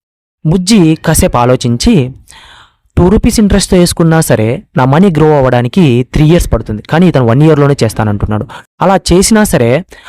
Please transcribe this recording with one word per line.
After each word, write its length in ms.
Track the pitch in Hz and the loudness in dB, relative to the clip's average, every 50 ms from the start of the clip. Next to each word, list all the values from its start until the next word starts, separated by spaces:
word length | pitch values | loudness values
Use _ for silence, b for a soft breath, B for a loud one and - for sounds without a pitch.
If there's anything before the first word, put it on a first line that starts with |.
| _ _ _ _ _ _ _ _ - | _ _ _ _ _ _ _ _ -4
బుజ్జి 480 | 156 175 190 180 185 233 202 165 156 160 | -2 -2 -2 0 0 2 2 2 2 0
కాసేపు 420 | - - 160 156 - 190 175 - | -2 -2 -2 -2 0 0 0 0
ఆలోచించి, 800 | 120 120 123 127 127 - 120 120 120 - 240 233 156 123 131 - - _ B B B B B B B B B B B B B - | 0 0 0 0 0 -2 -4 -4 -2 0 0 0 0 0 -4 -8 -16 _ B B B B B B B B B B B B B -2
"టూ 120 | - 175 180 | 0 0 2
రూపీస్ 320 | 214 220 - 240 - 233 | 2 0 0 0 0 0
ఇంట్రెస్ట్‌తో 360 | 208 190 196 196 - - 196 | 0 0 0 -2 -2 0 0
వేసుకున్నా 440 | 180 175 - - - 170 160 160 160 | 2 2 0 0 0 0 0 0 0
సరే 420 | 156 - 131 110 107 110 131 196 - _ - | 0 0 -2 -2 -2 -2 -4 -6 -10 _ -4
నా 80 | - 127 | -2 0
మనీ 240 | 131 139 165 202 202 | 2 2 2 2 2
గ్రో 300 | 156 147 156 151 151 143 | 2 2 2 2 2 2
అవ్వడానికి 680 | 131 127 123 120 120 120 - 196 170 131 120 123 127 - - | 0 0 0 0 -2 -2 0 0 2 2 2 0 -2 -2 -2
త్రీ 100 | - 156 | 0 2
ఇయర్స్ 280 | 151 175 170 - - | 2 2 2 0 -2
పడుతుంది, 300 | 117 113 - - 110 101 | -4 -4 -4 -6 -10 -10
కానీ 260 | - - 151 165 185 170 | -6 -4 0 0 2 2
ఇతను 180 | 135 135 123 | 2 2 0
వన్ 160 | 113 117 139 | 0 2 2
ఇయర్‌లోనే 340 | 151 160 151 143 143 139 143 - 120 | 2 2 2 2 2 0 0 -2 -2
చేస్తానంటున్నాడు. 640 | 107 - - 110 107 104 101 - 98 107 104 - - B B B B _ - | -4 -2 -4 -4 -4 -4 -4 -4 -4 -4 -6 -6 -8 B B B B _ -4
అలా 140 | 160 185 196 | -2 0 0
చేసినా 480 | 180 - - 170 185 190 - 226 208 - | -2 0 0 0 0 2 2 2 0 0
సరే 400 | - - 135 117 117 127 160 190 _ B B B | 0 0 0 0 0 0 -2 -4 _ B B B